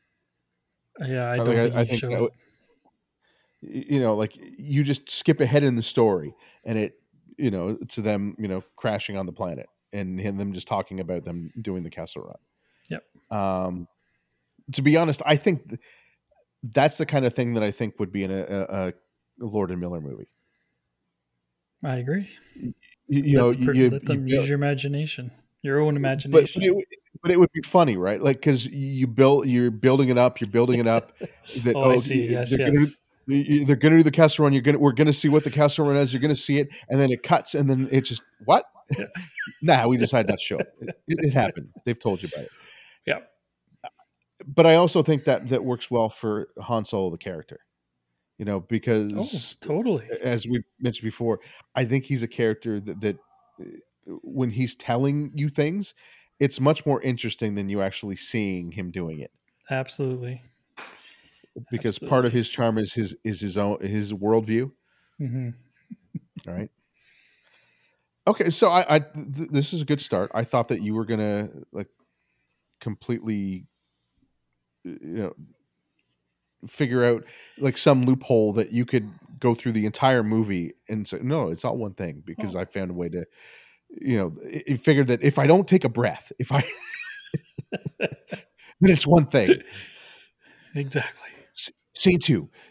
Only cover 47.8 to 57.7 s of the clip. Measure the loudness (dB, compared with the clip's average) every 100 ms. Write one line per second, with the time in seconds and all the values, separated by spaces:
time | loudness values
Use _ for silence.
47.8 | _ _ _ _ _ -12 -6 -6 -4 -4
48.8 | 0 0 0 -6 -6 -8 -12 -14 -6 -4
49.8 | -2 -4 -6 -6 -4 -4 -2 -4 -6 -6
50.8 | -6 -4 -8 -4 -2 -4 -6 -20 _ -4
51.8 | 0 -2 -2 -4 -4 -2 -2 -2 -4 -6
52.8 | -6 -6 -4 -6 _ _ _ -20 -20 -20
53.8 | _ _ -18 -16 -10 -4 -4 -2 -6 -6
54.8 | -4 0 0 -2 -4 -4 -4 -2 -2 -4
55.8 | -8 -14 _ _ _ -2 -2 2 2 2
56.8 | 0 0 -2 -4 -6 -4 -4 -4 -4